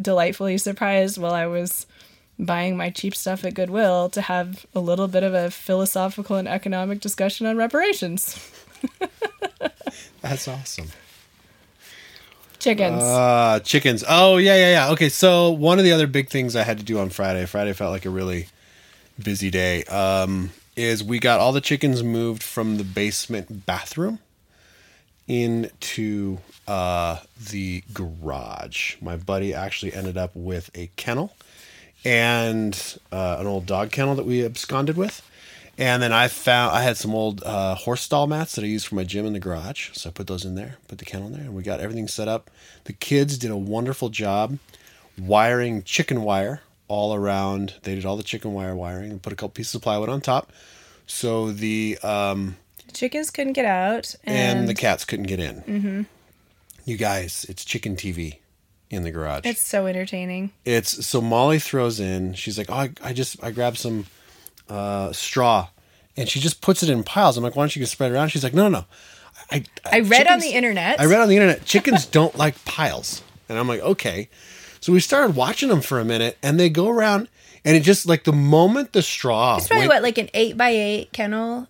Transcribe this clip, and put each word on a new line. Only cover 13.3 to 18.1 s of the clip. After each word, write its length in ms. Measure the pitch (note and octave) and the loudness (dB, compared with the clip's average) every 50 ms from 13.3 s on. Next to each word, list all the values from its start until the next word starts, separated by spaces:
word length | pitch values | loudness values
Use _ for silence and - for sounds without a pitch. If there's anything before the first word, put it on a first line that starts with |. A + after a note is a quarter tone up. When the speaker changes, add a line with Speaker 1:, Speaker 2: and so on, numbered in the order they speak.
| A#2+ A#2+ A#2 A2+ A2 G#2+ | 6 6 6 4 4 2
Speaker 2:
chickens. 400 | - - - D3 - C3+ A#2+ G#2+ - - | 2 2 2 4 4 4 2 2 2 4
Oh, 280 | D#3+ F3 F#3 F#3+ F#3 F3+ | 6 8 8 8 8 8
yeah, 180 | F#3+ G3 G3 | 6 6 8
yeah, 140 | F#3+ F3+ F3+ F3+ D#3+ C3+ | 8 8 8 6 6 6
yeah. 40 | C#3 | 4
Okay, 160 | D#3+ D3+ E3 C#3 | 4 4 2 2
so 400 | - - F#3 F#3 F3+ F3 F3 E3+ | 4 6 6 6 8 8 4 4
one 260 | E3 D3+ D3 E3 F3+ G3 | 2 4 4 4 6 6
of 60 | F#3+ | 6
the 80 | F3 | 6
other 160 | E3 D#3+ D#3 C#3 | 6 6 4 2
big 200 | C3 C#3 C3+ - | 2 0 -2 0
things 280 | - C3+ B2+ B2 A#2 | -2 -2 -2 0 0
I 80 | A#2 G#2+ | 0 0
had 140 | A#2 A2 G#2+ | 0 -2 -4
to 60 | G#2 | -4
do 140 | G#2+ A2 G#2 | -4 -2 -2
on 100 | F#2+ F#2+ | -2 -2
Friday, 380 | - - G2 F#2+ F#2 F#2 F2+ | -2 -2 -2 -2 0 -2 -2
Friday 260 | F2 - G#2 G#2 G#2 | -2 -2 -2 -2 -2
felt 200 | F#2+ - G#2 F2 | -2 -4 -4 -4
like 120 | F#2 F#2+ F#2 | -4 -4 -6
a 60 | F#2+ | -6